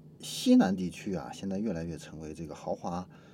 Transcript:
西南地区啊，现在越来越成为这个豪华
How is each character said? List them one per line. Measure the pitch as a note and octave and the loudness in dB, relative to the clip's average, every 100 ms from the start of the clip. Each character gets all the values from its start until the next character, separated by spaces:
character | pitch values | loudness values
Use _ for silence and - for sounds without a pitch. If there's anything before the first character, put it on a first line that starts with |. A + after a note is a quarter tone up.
| - - | -6 -16
西 | - - B3+ | -10 0 8
南 | B3+ G#3+ F#2+ | 8 8 4
地 | F2+ | -2
区 | - G#2 | -4 -4
啊， | F2 B1+ | -4 -4
现 | - G2 | -8 -4
在 | F#2+ | -2
越 | A2 | -2
来 | E2 | -2
越 | E2+ D2+ | -4 -6
成 | - D#2 | -10 -12
为 | D#2 | -10
这 | D#2 D#2+ | -10 -10
个 | |
豪 | C#2+ - | -8 -6
华 | - F#2 F2 F2+ - - | -6 -4 -6 -6 -14 -20